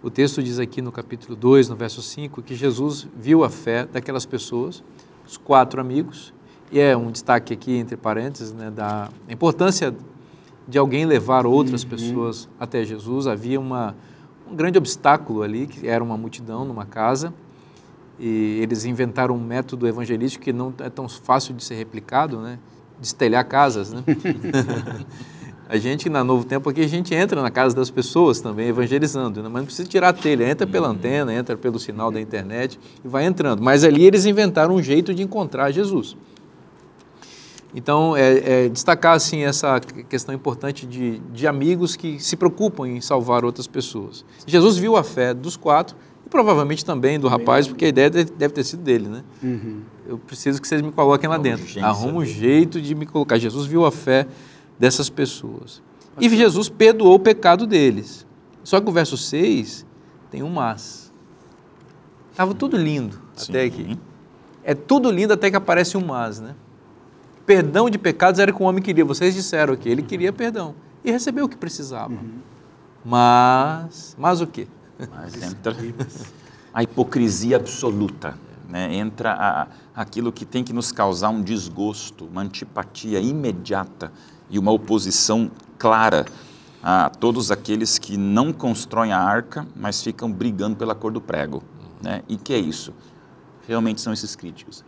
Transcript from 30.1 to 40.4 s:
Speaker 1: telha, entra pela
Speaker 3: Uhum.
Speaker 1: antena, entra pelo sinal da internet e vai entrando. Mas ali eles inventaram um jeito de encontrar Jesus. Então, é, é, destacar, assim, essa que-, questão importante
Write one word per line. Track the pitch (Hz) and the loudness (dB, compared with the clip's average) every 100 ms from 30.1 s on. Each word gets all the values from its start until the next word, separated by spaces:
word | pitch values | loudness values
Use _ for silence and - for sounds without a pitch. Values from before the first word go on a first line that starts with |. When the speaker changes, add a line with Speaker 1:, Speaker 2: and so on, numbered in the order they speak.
Speaker 1:
telha, | 180 156 135 120 | 2 0 2 2
entra | 147 196 | 0 0
pela | 180 151 | 0 0
Speaker 3:
Uhum. | |
Speaker 1:
antena, | 101 120 139 135 | -2 -2 -2 -2
entra | 113 123 113 | -4 -4 -4
pelo | 127 110 | -4 -4
sinal | - 104 113 | -8 -4 -4
da | 110 | -4
internet | 110 107 95 113 131 - - - | -6 -8 -6 -6 -6 -6 -20 -18
e | 127 | -6
vai | 135 165 | -2 0
entrando. | 185 151 104 | 0 0 0
Mas | 123 143 | 4 6
ali | 160 143 180 | 8 10 8
eles | 202 202 | 8 4
inventaram | 202 202 170 160 185 | 4 2 4 4 2
um | |
jeito | 135 147 170 | 2 2 2
de | 180 | -4
encontrar | 196 208 165 131 139 | -4 -4 -4 -2 -2
Jesus. | 151 202 185 104 - - - - _ - _ _ _ _ _ - - - - - 127 | 0 -2 -2 -4 -14 -20 -20 -20 _ -20 _ _ _ _ _ -20 -20 -20 -20 -16 -10
Então, | 123 147 160 147 | 0 2 4 6
é, | 131 131 - 131 123 | 6 6 4 4 2
é, | |
destacar, | 120 - 165 165 160 | 0 2 4 6 6
assim, | - 156 | 4 -2
essa | 143 143 147 127 | -2 0 0 0
que-, | - - | -2 -18
questão | 120 131 131 | -8 -6 -6
importante | 135 | -6